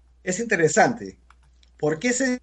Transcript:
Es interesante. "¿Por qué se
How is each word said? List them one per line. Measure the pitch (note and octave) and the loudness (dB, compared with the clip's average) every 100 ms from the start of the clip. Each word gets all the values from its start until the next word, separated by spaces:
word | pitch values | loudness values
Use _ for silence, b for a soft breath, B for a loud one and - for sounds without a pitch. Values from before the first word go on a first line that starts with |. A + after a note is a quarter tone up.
| _ _ | _ _
Es | F#3 F#3 | -6 -4
interesante. | A#3 G3 D#3 - E3 A2+ G2 - _ _ _ _ _ - | -2 2 2 4 4 2 -10 -16 _ _ _ _ _ -4
"¿Por | D3+ D#3+ | -4 -2
qué | B3 | -2
se | B3 C4+ B3+ | -2 -2 -4